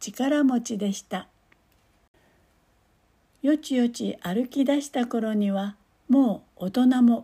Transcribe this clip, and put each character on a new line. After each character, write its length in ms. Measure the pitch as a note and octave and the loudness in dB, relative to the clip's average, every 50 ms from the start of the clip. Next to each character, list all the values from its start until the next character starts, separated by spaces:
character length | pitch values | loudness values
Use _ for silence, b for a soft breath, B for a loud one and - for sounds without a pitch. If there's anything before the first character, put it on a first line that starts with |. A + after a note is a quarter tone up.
力 420 | - G#3 - - B3+ C#4 D4+ D4 | -16 -10 -6 -4 -2 0 2 2
持 180 | C#4+ C4 B3+ A#3 | 2 2 2 0
ち 160 | A#3+ - A3+ | -2 -4 -6
で 160 | F#3+ G#3 G3 | -4 -4 -4
し 100 | G3 - | -4 -6
た。 260 | - - G3 F#3 - _ _ _ _ _ _ _ _ _ _ _ _ _ _ _ _ _ _ _ _ _ _ _ _ _ _ _ _ _ _ _ _ _ _ _ _ _ _ _ _ _ _ _ | -8 -10 -10 -10 -10 _ _ _ _ _ _ _ _ _ _ _ _ _ _ _ _ _ _ _ _ _ _ _ _ _ _ _ _ _ _ _ _ _ _ _ _ _ _ _ _ _ _ _
よ 140 | - C#4 D#4 | 0 0 0
ち 200 | D4+ - - C4+ | 0 -2 -2 0
よ 120 | B3 A#3+ A#3 | 0 0 0
ち 280 | A#3 - G#3+ G3 - - | -2 -4 -6 -8 -8 -8
歩 280 | - F3 F#3 A#3 C4 B3 | -6 -4 -4 -4 -4 -2
き 160 | - C#4+ C4+ | -2 0 0
出 160 | C#4+ C#4+ C#4+ | 0 0 -2
し 80 | C#4+ - | -2 -4
た 180 | - C4 A#3+ | -4 -4 -4
頃 260 | A#3+ - A#3 A3 A3 | -2 -4 -4 -2 -2
に 200 | G#3+ G#3 G3+ G3 | -2 -2 -2 -2
は、 240 | G3 G3 G3 G3+ - _ _ _ _ _ _ - | -2 -4 -6 -6 -10 _ _ _ _ _ _ 2
も 340 | B3 C#4 C4 A3 F3+ - - _ _ - | 4 4 4 2 0 -4 -10 _ _ -8
う 60 | F3+ | -8
大 60 | F#3+ | -2
人 320 | - B3+ B3+ B3+ B3+ B3+ | 0 2 4 4 4 6
も 200 | A#3+ A#3+ A#3 - | 6 4 4 2